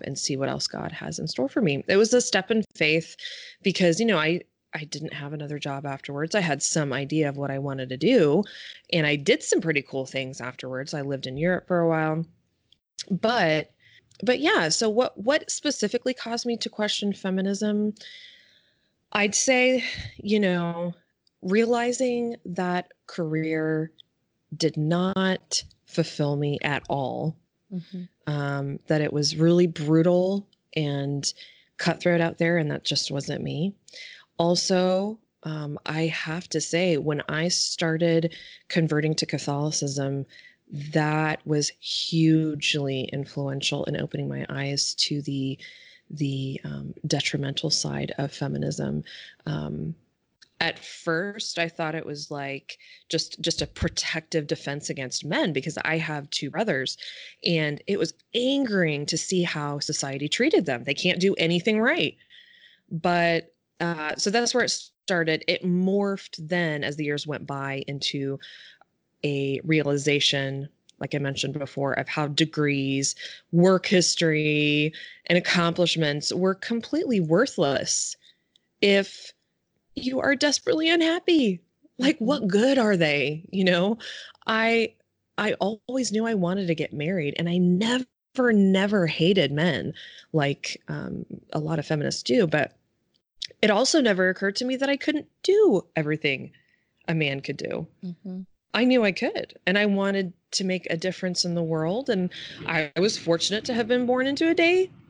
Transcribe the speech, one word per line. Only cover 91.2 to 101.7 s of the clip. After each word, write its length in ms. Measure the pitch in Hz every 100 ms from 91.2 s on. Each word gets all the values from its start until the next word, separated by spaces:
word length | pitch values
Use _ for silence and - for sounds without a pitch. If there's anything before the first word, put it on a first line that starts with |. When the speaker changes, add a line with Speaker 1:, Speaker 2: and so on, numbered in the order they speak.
| - - -
Speaker 1:
a 80 | -
lot 200 | 151 160
of 60 | 143
feminists 380 | 156 143 -
do, 240 | - 247 175
but 300 | 151 139 _ _ _ _ _ _ - - -
it 80 | 220
also 300 | 202 269 330
never 300 | 240 185 185
occurred 260 | 185 196 202
to 80 | 247
me 120 | 262
that 120 | 277
I 60 | 277
couldn't 320 | - 294 - _
do 400 | - 403 415 190 - -
everything 540 | 147 151 147 131 143 - _ _ _ _ -
a 40 |
man 280 | 160 147 139
could 160 | 135 143
do. 280 | - - 165 _ 180
Speaker 2:
Mm-hmm. 360 | 170 190 185 185 _ _
Speaker 1:
I 120 | 202 247
knew 180 | 254
I 80 | 214
could, 460 | 175 - 453 - - -
and 120 | 196
I 80 | 208
wanted 440 | 196 196 196 185 - _
to 120 | -
make 220 | 190 180 -
a 60 | 165
difference 480 | 185 180 185 175
in 120 | 180 170
the 80 |
world, 440 | 160